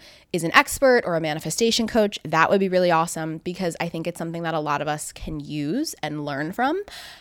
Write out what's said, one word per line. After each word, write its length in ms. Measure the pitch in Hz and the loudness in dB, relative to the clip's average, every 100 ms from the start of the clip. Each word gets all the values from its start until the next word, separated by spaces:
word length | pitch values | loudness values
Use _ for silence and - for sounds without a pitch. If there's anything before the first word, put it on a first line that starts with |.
| - - _ | -14 -20 _
is 120 | 175 | -2
an 100 | 165 | 2
expert 500 | 269 277 - 262 240 175 | 4 4 2 4 4 2
or 100 | 165 | 0
a 60 | |
manifestation 680 | 160 156 160 - 226 220 214 | 0 -4 -4 0 2 2 2
coach. 320 | 226 208 - | 2 2 0
That 260 | 165 156 160 | 0 4 6
would 100 | 202 | 4
be 100 | 190 | 4
really 220 | 180 175 | 4 4
awesome 480 | 160 170 165 160 160 | 4 2 -2 -6 -6
because 360 | 180 180 180 - | -6 -4 -4 -4
I 100 | 170 | -6
think 180 | 165 170 | -4 -6
it's 100 | - | -6
something 260 | 165 170 | -6 -6
that 100 | 165 | -4
a 60 | 160 | -2
lot 220 | 151 143 | 0 -2
of 60 | 151 | -2
us 240 | 151 - | -4 -6
can 280 | - - 156 | -10 -8 -8
use 560 | 147 151 143 233 320 - | -6 -4 -2 -2 -4 -6
and 240 | 151 151 147 | -6 -6 -4
learn 260 | 139 156 | -4 -4
from. 300 | 190 262 370 415 - - - | -2 0 -2 -6 -14 -16 -12